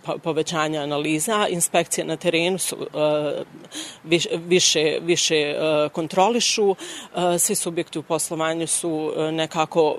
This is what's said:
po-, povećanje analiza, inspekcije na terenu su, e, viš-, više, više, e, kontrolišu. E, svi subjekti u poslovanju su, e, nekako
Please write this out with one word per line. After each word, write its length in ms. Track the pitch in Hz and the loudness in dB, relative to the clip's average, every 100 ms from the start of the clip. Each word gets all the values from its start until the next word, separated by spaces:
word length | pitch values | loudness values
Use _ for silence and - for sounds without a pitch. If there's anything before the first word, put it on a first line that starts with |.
po-, 140 | - - | -6 -4
povećanje 600 | 170 151 156 165 156 156 | -2 -2 -2 0 0 -2
analiza, 680 | 147 147 151 156 185 214 208 | -2 -2 0 0 0 0 0
inspekcije 540 | 170 - 175 170 - | 0 0 2 0 -2
na 120 | 156 160 | -4 -2
terenu 420 | 175 165 170 185 | 0 2 2 0
su, 180 | - - | -4 -6
e, 680 | - 151 151 151 151 - - - - - - - | -6 0 2 2 -2 -4 -8 -14 -16 -14 -14 -14
viš-, 240 | 160 165 156 | 0 2 2
više, 680 | 180 170 185 - 160 151 139 | -4 2 4 4 4 2 2
više, 340 | 165 165 - 156 | 0 0 2 2
e, 520 | 147 147 156 151 151 | 0 0 2 2 2
kontrolišu. 800 | - 160 185 196 240 - - 202 | -2 0 4 4 4 0 2 2
E, 680 | 185 - - - - 180 175 | 2 -4 -14 -10 -2 0 2
svi 160 | - | 0
subjekti 440 | 196 180 170 160 160 | -2 -2 -4 -4 -6
u 40 | |
poslovanju 640 | - 160 - 160 160 165 160 | -2 -2 -2 -2 -2 -2 -2
su, 460 | - 175 156 156 - | -2 -2 -2 -2 -2
e, 160 | 156 | -2
nekako 640 | 160 160 170 156 170 151 | -2 -2 -2 0 2 2